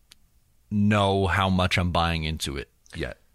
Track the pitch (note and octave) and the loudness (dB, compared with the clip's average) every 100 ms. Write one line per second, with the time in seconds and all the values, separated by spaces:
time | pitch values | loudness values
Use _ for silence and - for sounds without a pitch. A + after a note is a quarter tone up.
0 | _ - _ _ _ _ _ G#2 G#2 G#2 | _ -20 _ _ _ _ _ 0 2 4
1 | G2 G2 F#2+ G2+ F#2+ F#2 F2+ - F2 E2+ | 2 2 2 0 2 2 2 0 0 0
2 | E2+ E2 D#2 D#2 - C#2 - _ _ E2+ | 0 -2 -4 -6 -6 -8 -12 _ _ -10
3 | D2+ - _ | -10 -10 _